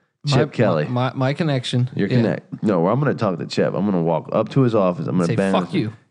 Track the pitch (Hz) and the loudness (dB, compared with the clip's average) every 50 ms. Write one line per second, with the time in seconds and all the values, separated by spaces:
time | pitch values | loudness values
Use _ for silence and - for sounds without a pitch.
0 | _ _ _ _ - 147 135 139 151 147 - - 113 98 85 78 76 120 123 123 | _ _ _ _ -2 0 2 2 2 2 0 0 2 2 2 0 0 -2 -2 -2
1 | 127 127 - 135 131 131 143 - 175 151 139 127 120 - - 123 123 123 - - | -2 -2 -2 -2 -2 -2 0 -2 -2 -2 -2 -2 -2 -2 -2 0 0 -2 -2 -2
2 | 98 - 127 120 113 95 - - - - - - - 107 98 85 82 95 117 139 | 0 2 2 2 2 2 0 -4 -6 -12 -8 -2 0 2 2 2 2 2 2 2
3 | 151 123 92 - 113 98 90 78 64 - - - 85 - - 71 98 104 95 87 | 0 0 0 0 0 -2 -2 -2 -6 -4 -2 0 0 0 0 -2 0 0 0 0
4 | 80 85 82 76 - - - 104 107 - - 135 131 120 113 107 95 90 87 85 | 2 0 0 -2 -2 -2 -2 -2 -2 0 2 2 2 2 2 2 2 2 0 -2
5 | 80 - 76 90 87 85 - - 98 95 98 202 175 - - 165 107 110 - - | -4 -2 0 0 0 0 0 0 0 0 0 0 -2 -2 -2 -4 -4 -4 -6 -12
6 | _ _ | _ _